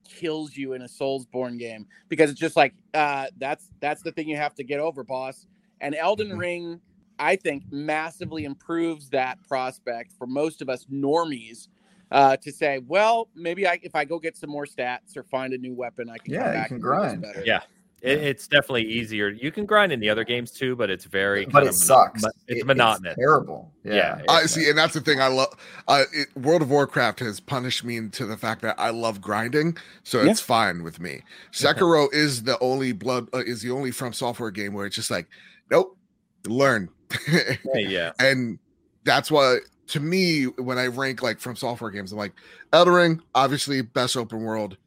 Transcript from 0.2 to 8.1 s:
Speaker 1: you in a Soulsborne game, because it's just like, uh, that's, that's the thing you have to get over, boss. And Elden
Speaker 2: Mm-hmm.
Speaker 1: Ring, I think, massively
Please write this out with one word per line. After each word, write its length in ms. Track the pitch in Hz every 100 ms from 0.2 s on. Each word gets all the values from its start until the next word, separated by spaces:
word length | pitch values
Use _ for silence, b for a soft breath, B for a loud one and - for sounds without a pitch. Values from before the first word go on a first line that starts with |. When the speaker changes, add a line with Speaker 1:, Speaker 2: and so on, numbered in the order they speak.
| 165 156 151 123
Speaker 1:
you 180 | 135
in 100 | 127
a 40 | 123
Soulsborne 720 | - 135 135 123 127 127 120
game, 300 | 117 110 101 b _
because 200 | - 151
it's 100 | 135
just 160 | 160 160
like, 200 | 139 - _
uh, 320 | 156 147 139 135 -
that's, 320 | 135 156 _ -
that's 240 | 143 151
the 80 | 165
thing 180 | 156 156
you 80 | 147
have 160 | 147
to 100 | -
get 160 | 127 143
over, 240 | 160 139
boss. 440 | 117 131 131 - _ _ _ _
And 140 | 143 151
Elden 320 | 170 208 208
Speaker 2:
Mm-hmm. 100 | 175
Speaker 1:
Ring, 440 | 175 175 170 170 _ _ _ -
I 180 | 151 190
think, 260 | 170 139 110
massively 720 | 139 151 156 160